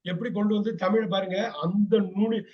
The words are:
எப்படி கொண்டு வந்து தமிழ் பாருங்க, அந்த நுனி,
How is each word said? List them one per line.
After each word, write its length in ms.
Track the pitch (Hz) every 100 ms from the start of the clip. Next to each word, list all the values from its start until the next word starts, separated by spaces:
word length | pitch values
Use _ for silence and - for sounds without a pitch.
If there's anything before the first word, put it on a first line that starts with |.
எப்படி 320 | 180 175 240
கொண்டு 220 | 190 208
வந்து 200 | 208 202
தமிழ் 340 | 175 185 220 202
பாருங்க, 420 | 190 190 185 226
அந்த 480 | - 165 202 196 214
நுனி, 440 | 185 190 220 226 -